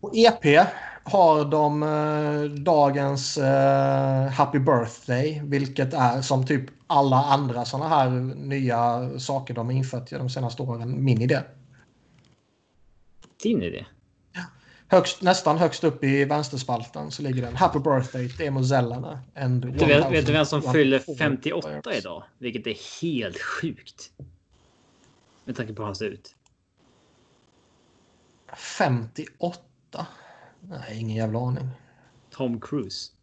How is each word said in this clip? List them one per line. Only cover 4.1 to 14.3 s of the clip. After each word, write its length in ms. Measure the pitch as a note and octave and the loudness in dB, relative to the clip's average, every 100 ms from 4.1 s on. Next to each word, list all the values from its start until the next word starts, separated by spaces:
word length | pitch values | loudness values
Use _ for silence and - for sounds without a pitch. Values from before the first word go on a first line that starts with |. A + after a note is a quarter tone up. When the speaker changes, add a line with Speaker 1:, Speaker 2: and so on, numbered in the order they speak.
| C3+ C3+ | 2 0
Speaker 1:
Happy 280 | C3 C#3 D3+ | 2 2 2
Birthday, 840 | C3+ B2+ A2+ - - B2 D3 D3+ | 2 2 0 -8 -4 -2 -2 -4
vilket 500 | C#3+ C#3 C3+ - C3 | -4 -2 -2 -4 -4
är 280 | C3+ B2 B2+ | 2 2 2
som 240 | C3 C3+ B2+ | 0 0 0
typ 160 | D3 C3 - _ | -2 -2 -16 _
alla 300 | D3+ C#3 C3 | 2 4 4
andra 480 | C#3+ C#3 C#3 A#2+ A#2+ | 4 2 2 -4 -6
såna 220 | C3+ D#3 | -6 0
här 220 | D#3 C3 B2+ B2+ C#3 | 2 4 0 -4 -8
nya 760 | C#3 C#3 B2+ A#2 A#2+ A#2+ B2+ C3+ | -6 -2 0 2 0 0 -4 -8
saker 340 | C3 C#3 C3+ | -6 -6 -4
de 120 | A#2+ A#2 | -6 -2
har 80 | |
infört 360 | B2+ C3 B2 B2 | -2 -2 -6 -10
de 200 | C#3+ B2+ | -8 -6
senaste 320 | C3+ B2+ A#2+ | -4 -6 -6
åren, 420 | C3 A#2 A#2 C#3 | -8 -6 -6 -2
min 180 | C3+ A2 | 2 4
idé. 180 | B2 C#3+ - - - - _ _ _ _ _ _ _ _ _ _ _ _ _ - - _ | 4 0 -2 -16 -20 -20 _ _ _ _ _ _ _ _ _ _ _ _ _ -20 -20 _
Speaker 2:
Din 200 | G#3+ G#3 | -2 0
idé? 220 | F2 - - _ _ _ _ | -2 -8 -14 _ _ _ _